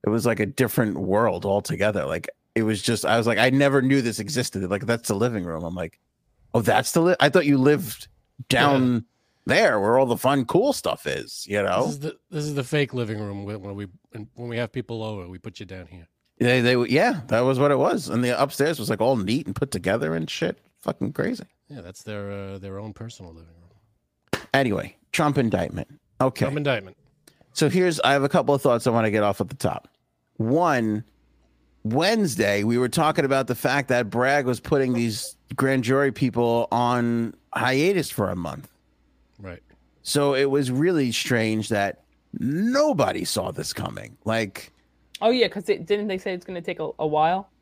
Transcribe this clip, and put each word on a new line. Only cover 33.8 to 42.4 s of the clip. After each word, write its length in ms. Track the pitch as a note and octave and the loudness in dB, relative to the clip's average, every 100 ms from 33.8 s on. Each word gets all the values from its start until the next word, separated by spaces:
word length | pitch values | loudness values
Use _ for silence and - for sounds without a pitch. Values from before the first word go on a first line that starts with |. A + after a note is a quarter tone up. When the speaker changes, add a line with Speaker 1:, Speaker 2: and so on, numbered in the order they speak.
| C3 | 2
Speaker 1:
that 200 | B2 A2 | 0 0
Bragg 360 | A#2 C3 C#3+ B2+ | 0 2 2 0
was 140 | A#2+ | -4
putting 340 | - D3 C3 | 0 0 2
these 420 | A#2+ A#2 G#2+ - - _ - | 0 0 -4 -10 -14 _ -2
grand 280 | C3+ C3 | 2 2
jury 280 | A#2 C3+ C#3 | 2 2 0
people 560 | - C3 A#2 A#2+ A#2 A2+ | 0 -2 2 2 2 0
on 640 | A#2 A#2+ B2 A#2+ A#2 A2+ - _ | 0 2 2 0 -2 -4 -8 _
hiatus 560 | - B2 C3 F3 F#3+ C#3 | -4 0 2 2 0 -2
for 200 | - G2 | -2 -2
a 60 | F#2 | -2
month. 340 | E2 D2 - _ _ _ _ _ _ _ | -8 -10 -16 _ _ _ _ _ _ _
Speaker 2:
Right. 240 | F#2+ E2+ _ _ _ _ | -16 -16 _ _ _ _
Speaker 1:
So 320 | - D3 C#3+ C3+ | -4 0 2 2
it 140 | C#3 | 2
was 200 | C#3+ B2+ | 2 0
really 400 | B2+ E3+ E3+ B2+ | 0 2 2 0
strange 580 | A2+ - B2 A2+ A2 G#2+ | -2 0 2 2 -2 0
that 340 | G#2 G2+ - _ _ _ | 0 0 -4 _ _ _
nobody 840 | - | -6